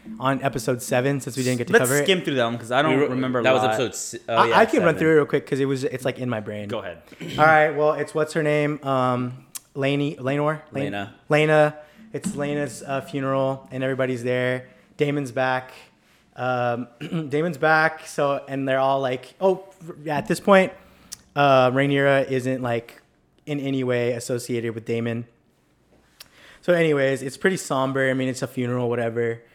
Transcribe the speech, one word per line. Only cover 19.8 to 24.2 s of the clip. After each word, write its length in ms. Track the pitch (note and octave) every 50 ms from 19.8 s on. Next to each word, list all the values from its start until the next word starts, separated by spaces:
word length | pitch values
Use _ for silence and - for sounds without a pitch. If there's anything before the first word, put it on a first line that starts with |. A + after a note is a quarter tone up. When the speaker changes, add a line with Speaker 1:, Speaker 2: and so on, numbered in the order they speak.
| E3
Speaker 1:
r-, 100 | D#3+ - - D3 D#3+ D3
at 140 | C#3+ - -
this 120 | F3 -
point, 320 | - G#3 G3 F#3+ F#3+ - - - - - - _ _ - - - _ _ _
uh, 360 | C#3+ C#3+ C#3+ C3+ C3 B2+ B2+
Rhaenyra 600 | B2 C3+ C#3 C#3 C#3 C#3 C#3 C#3 C#3 C3+ C3 C3
isn't, 320 | C3+ C3 A#2+ C3 C3 B2 B2+
like, 400 | A#2+ A#2+ A#2 - - - - _ _ _ _ _ _ _ _ _
in 160 | - D3 C#3+
any 240 | C3+ C3+ C3+ C3 B2+
way 280 | B2 B2 A#2+ A#2+ A#2+ B2
associated 640 | A#2